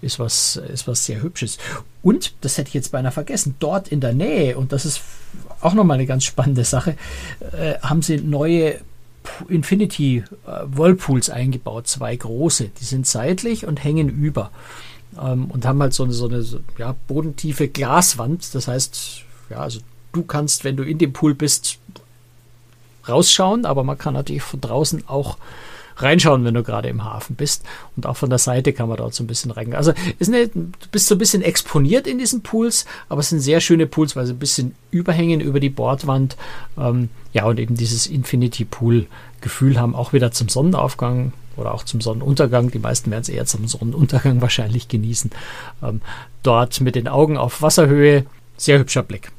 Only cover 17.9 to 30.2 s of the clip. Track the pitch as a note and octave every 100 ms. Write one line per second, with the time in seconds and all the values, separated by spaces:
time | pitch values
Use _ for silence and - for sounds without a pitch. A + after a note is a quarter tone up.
17.9 | D3+ F3 A#2+ A#2 E3+ - C3+ B2+ B2+ C3
18.9 | - - - - - - - D2 A2+ -
19.9 | - - E3+ F3 D3 D3 - C#3 C3 C3+
20.9 | D#3 D#3+ C3 D#3 C#3+ D3 - - - -
21.9 | - - - _ - _ - - - -
22.9 | - - B2 F3+ - F#3 A3 G3 C3+ C3
23.9 | C#3 - C3 C#3 C#3+ - C3+ A#2+ A#2 D3+
24.9 | - - C#3 C#3 - - - - - -
25.9 | - B2+ E3+ E3 C3+ A#2+ A#2 A#2 A2+ A#2+
26.9 | A#2 A2 A2 - A#2+ C#3+ - - - -
27.9 | - - C3 C3+ B2 - B2 C3+ - A#2
28.9 | A2+ A#2 - A#2 A#2 B2+ A2+ A2+ A#2 D3+
29.9 | D#3+ F3+ -